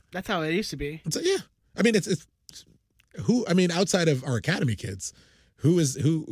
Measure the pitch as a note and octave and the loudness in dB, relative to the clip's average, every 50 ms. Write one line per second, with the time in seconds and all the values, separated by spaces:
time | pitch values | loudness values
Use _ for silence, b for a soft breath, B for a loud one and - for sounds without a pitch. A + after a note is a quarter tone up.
0 | - _ - F3 F#3+ - G#3 F3 D#3 D#3 E3 F#3+ A3 - - C3+ C#3+ C#3+ D#3 D#3+ | -18 _ -10 -8 -6 -4 -2 -2 -2 0 -2 -2 -2 -4 -6 -8 -8 -8 -10 -8
1 | - E3 - - E4 F4+ G4 F4 - - _ _ _ _ - - G3 A#3 A3 G3+ | -8 -6 -4 -2 0 0 0 -2 -4 -8 _ _ _ _ -4 0 2 2 2 2
2 | - - F#3+ - - - _ _ _ - - - - _ _ _ _ _ _ _ | 0 0 -2 -4 -6 -10 _ _ _ -20 -20 -20 -20 _ _ _ _ _ _ _
3 | _ _ - - A#2+ - A#3 B3 - - F3 F#3+ F3+ F3 E3+ F3 G3+ - - F#3 | _ _ -12 -4 0 2 2 2 2 2 2 4 4 4 2 0 0 2 2 2
4 | E3+ D#3+ C#3+ B2+ C3 C#3+ B2 G#2+ - - F3+ G#3+ F#3 B2+ G#2+ - - G#2 G2 G2 | 4 2 2 2 0 -2 -2 -2 0 -2 -2 0 0 -2 -2 -2 -6 -8 -8 -10
5 | - - b b b b b b b b b _ - C#3+ F3+ F3 D#3+ C3 C3 - | -10 -12 b b b b b b b b b _ 2 4 4 4 2 2 0 0
6 | - D3+ E3 D#3 D#3 - | 0 0 0 0 -2 -2